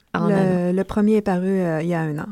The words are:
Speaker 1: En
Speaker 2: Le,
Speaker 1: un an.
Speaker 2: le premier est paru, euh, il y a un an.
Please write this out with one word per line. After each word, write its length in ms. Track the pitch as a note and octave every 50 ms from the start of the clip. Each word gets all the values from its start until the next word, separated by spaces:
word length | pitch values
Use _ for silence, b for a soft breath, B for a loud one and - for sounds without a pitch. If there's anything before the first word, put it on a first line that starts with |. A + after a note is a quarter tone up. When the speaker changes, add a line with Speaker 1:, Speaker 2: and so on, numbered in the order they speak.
| _ _ -
Speaker 1:
En 140 | F3+ E3 G#3
Speaker 2:
Le, 60 | G3+
Speaker 1:
un 40 | G3
an. 360 | F#3+ F#3 F#3 F3+ F3 F3+ F3+
Speaker 2:
le 100 | F#3 G3
premier 320 | - - G#3+ G#3 G#3 A3
est 60 | G#3+
paru, 260 | G#3 G#3 F#3 F3+ F3+ F#3+
euh, 340 | G3 F#3+ F#3 E3+ D#3+ D#3
il 60 | D#3 E3+
y 60 | F3
a 80 | E3
un 160 | D#3+ D#3 D3+ D3+
an. 80 | F3 G#3+